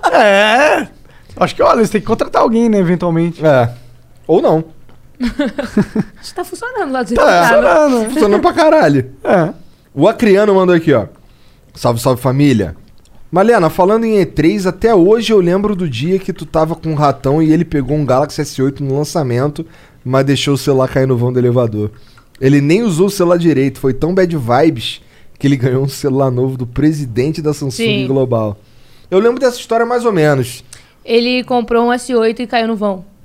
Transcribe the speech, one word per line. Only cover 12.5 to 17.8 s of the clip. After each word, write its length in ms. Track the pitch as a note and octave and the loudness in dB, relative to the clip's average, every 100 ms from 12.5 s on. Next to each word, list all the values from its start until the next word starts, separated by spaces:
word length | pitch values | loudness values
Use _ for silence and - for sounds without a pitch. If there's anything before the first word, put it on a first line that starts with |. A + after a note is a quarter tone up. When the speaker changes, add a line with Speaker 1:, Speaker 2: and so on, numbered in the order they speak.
| A#2 F2+ - - - - - - | 2 -2 -8 -20 -20 -20 -20 -6
Speaker 2:
Malena, 360 | E3 G#3+ A#3 E3 | 0 2 4 2
falando 360 | D#3 F#3 A3 A3+ | 2 2 2 0
em 140 | G#3+ | 0
E 60 | F3 | 0
três, 400 | - D#3 G#3 F#3 | 0 0 2 -4
até 260 | F#3 A3+ | -2 2
hoje 400 | A3 F3 A3+ G#3 | 4 4 4 2
eu 60 | G#3+ | 2
lembro 360 | F3 F#3 G#3 G3 | 2 0 -2 -4
do 140 | F3+ | -4
dia 300 | A2+ D3+ F#3+ | -4 -2 -2
que 120 | F#3+ | -4
tu 140 | F#3 D#3 | -10 -6
tava 300 | D#3+ D#3+ D#3+ | -2 -2 -4
com 140 | D#3+ | -6
um 40 | |
ratão 480 | D3+ D3 C3+ C3+ D3 | 0 0 0 -2 0
e 100 | D#3+ | 2
ele 140 | D#3 E3 | 2 0
pegou 320 | D3+ | -4